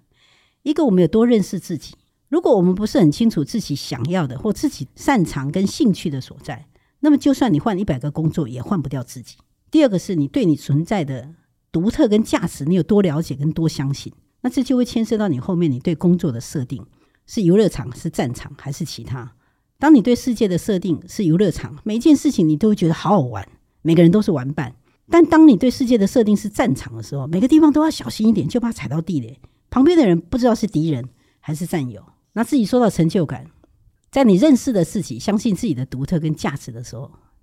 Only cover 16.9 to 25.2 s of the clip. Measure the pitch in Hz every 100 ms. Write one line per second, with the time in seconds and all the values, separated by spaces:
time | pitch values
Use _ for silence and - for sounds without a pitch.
16.9 | _ _ _ _ - 175 196 196 - 127
17.9 | - 165 - 139 123 - 143 139 143 156
18.9 | - 80 127 120 _ _ _ _ _ 277
19.9 | 294 240 240 - 226 208 175 - 190 185
20.9 | 143 - - 185 165 202 - - 147 214
21.9 | 220 320 285 302 247 156 151 220 208 165
22.9 | 165 160 202 127 107 - _ _ _ 151
23.9 | 165 170 208 208 151 131 151 123 - _
24.9 | _ _ 330